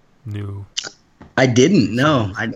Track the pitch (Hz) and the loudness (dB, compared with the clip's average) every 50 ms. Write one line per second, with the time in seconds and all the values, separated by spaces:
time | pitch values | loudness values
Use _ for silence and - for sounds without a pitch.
0 | _ _ _ _ - 107 104 104 101 101 101 98 101 - - - - - - _ | _ _ _ _ -14 -12 -10 -10 -10 -10 -12 -12 -14 -14 -12 -12 -12 -12 -14 _
1 | _ _ _ - - - - - 135 127 113 123 127 170 202 151 104 98 110 123 | _ _ _ -20 -18 -6 -2 0 2 2 4 4 4 4 4 4 2 2 0 0
2 | 139 156 151 123 104 90 - 101 113 113 - | 0 2 2 0 0 -2 -6 -6 -8 -8 -6